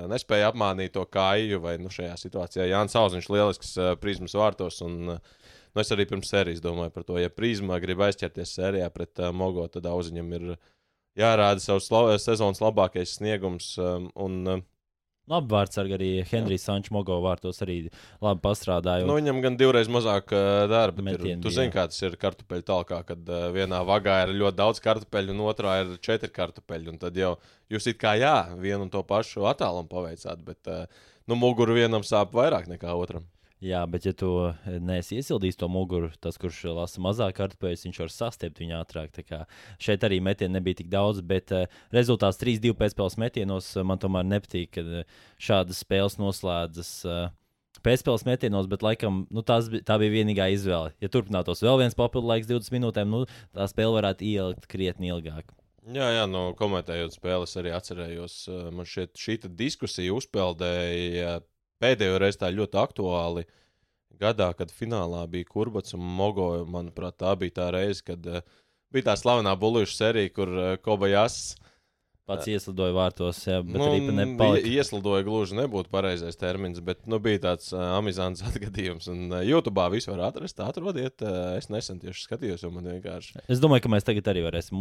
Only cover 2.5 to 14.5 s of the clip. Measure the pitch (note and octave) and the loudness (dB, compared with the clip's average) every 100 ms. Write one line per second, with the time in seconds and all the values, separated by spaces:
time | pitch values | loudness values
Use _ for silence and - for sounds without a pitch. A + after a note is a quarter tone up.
2.5 | - F2+ G2 G#2 A#2+ G#2+ F2+ - G2+ G#2 | -2 2 2 4 4 4 2 0 4 4
3.5 | F#2 - - F2+ F2 G2+ F#2+ F2+ G2+ G#2+ | 2 -6 -2 0 0 -2 -4 -4 2 2
4.5 | G2 F2+ - F2 E2+ F2 F2 - _ - | 2 -4 -6 -8 -6 -6 -8 -12 _ -20
5.5 | - _ G#2 G#2+ G#2 G2 G2 - G2+ F2+ | -20 _ -2 2 2 2 0 0 2 2
6.5 | E2 E2+ E2+ E2+ F2+ E2 F2 F2+ - A2+ | 0 -4 -4 -4 -6 -4 0 0 0 -2
7.5 | G#2+ G2 F2+ F2+ F2+ G2+ G2 F2 - E2+ | 0 -2 -2 -2 2 2 2 -4 -6 -8
8.5 | - F#2 G2 F2 - E2+ - F2 F2+ F#2 | -2 0 0 -2 -4 -8 -4 -4 0 -2
9.5 | F2+ E2 - F2 F2 E2+ E2+ E2+ E2+ F2 | -2 -4 -6 -4 -4 -4 -6 -6 -6 -8
10.5 | F2 _ _ _ _ _ - A2+ A2 G2+ | -10 _ _ _ _ _ 2 4 6 6
11.5 | G2+ - G2 - A2+ A#2 G#2 - A2 G#2 | 4 2 0 4 6 6 6 4 2 2
12.5 | F#2+ A2 G#2+ F#2 F#2 F2+ - G#2 G#2 F#2+ | 2 2 4 2 2 -6 -4 -2 -2 -2
13.5 | F2+ - - F2+ F2+ F2+ - G2 F#2 F#2 | -6 -8 -4 -2 -2 -6 -8 -6 -4 -2